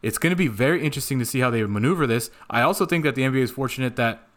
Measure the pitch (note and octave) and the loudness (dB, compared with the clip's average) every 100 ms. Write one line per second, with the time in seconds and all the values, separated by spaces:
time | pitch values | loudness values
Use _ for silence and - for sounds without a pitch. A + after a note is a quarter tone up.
0 | A2+ - E3 F3+ E3+ G#2 C3 F3 D3+ C#3+ | -4 -2 0 2 0 2 0 2 0 -4
1 | - C3+ A#2 C3 B2+ A#2 G#2+ G#2 A#2+ F3+ | -4 -2 -2 0 0 2 0 0 0 2
2 | C#3 A#2 - - - A#2 B2+ F#3+ F3 E3+ | 2 0 -2 -14 -6 0 2 2 0 2
3 | D3+ C3+ C3 C3 B2 B2+ C3 - B2+ A#2+ | 0 0 0 2 0 -2 -6 -2 -4 0
4 | A#2 A2 - | -2 -2 -14